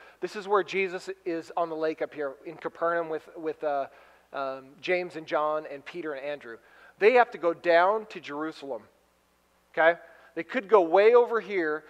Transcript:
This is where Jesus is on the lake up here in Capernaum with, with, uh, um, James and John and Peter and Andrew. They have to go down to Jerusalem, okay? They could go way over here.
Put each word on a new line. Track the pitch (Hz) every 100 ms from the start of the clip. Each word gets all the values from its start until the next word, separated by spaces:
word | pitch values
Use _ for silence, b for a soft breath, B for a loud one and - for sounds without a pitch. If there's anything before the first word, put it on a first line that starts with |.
| b b
This | 180 214
is | 190
where | 202
Jesus | 180 185 190 180 190 190
is | 185 165 160 -
on | 170
the | 160
lake | 156 156
up | 147
here | 143 139 135 -
in | 160
Capernaum | 165 - 170 170 165
with, | 156 - 175
with, | 156 147
uh, | 151 143 139 b b b b
um, | 139 135 135 135 143
James | 156 180 180 156
and | 160
John | 160 151 156 156
and | 143 -
Peter | 175 156
and | 135 143
Andrew. | 143 123 113 b b b b
They | 202
have | 247 233
to | 175
go | 170 165
down | 175 170 185 220 214
to | 185
Jerusalem, | 139 147 160 156 139 117 104 _ _ _ _ _ _ _ _ -
okay? | 160 170 B B B -
They |
could | 165 254 190
go | 208
way | 165 180 214 240
over | 233 226
here. | 185 196 156 151 -